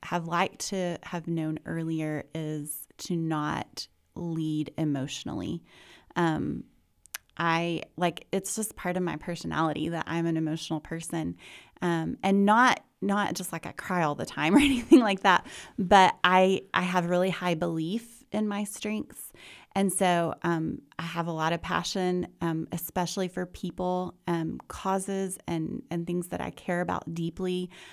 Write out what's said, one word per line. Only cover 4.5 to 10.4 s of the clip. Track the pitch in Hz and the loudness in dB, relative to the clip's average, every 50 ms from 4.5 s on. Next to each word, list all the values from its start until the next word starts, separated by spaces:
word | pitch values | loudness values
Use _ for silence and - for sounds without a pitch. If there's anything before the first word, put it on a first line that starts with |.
| 151 151 151 - - | -2 -2 -4 -4 -4
emotionally. | - 160 156 143 139 131 147 - - - - - - 92 - 175 170 - _ - - - - - - _ _ - | -2 0 0 0 -2 -2 -6 -8 -8 -8 -8 -8 -6 -6 -6 -6 -8 -10 _ -20 -20 -20 -20 -20 -20 _ _ -2
Um, | 175 175 165 156 151 - - - - - - _ _ _ _ _ _ _ - - - - _ _ | 0 2 2 2 0 -2 -2 -4 -6 -8 -14 _ _ _ _ _ _ _ -14 -14 -14 -14 _ _
I, | - 170 170 165 165 170 170 170 - - - _ | -2 0 2 2 2 0 -2 -2 -4 -6 -10 _
like, | - 180 175 170 - - _ | 0 0 0 0 -2 -6 _
it's | - 196 190 - - | -2 -2 -2 -2 -4
just | - 220 - - | -4 -6 -6 -8
part | - - 180 180 | -6 -4 -2 -2
of | 185 180 | 0 -2
my | 170 156 | -2 -4
personality | 151 - - 170 165 - 165 160 147 165 160 147 - 156 165 | -6 -6 -8 -8 -6 -6 -4 0 2 2 0 0 0 -2 -2
that | 170 160 - | -2 -4 -4
I'm | - 165 170 165 | -2 0 0 2
an | 170 165 | 2 2
emotional | 160 | 2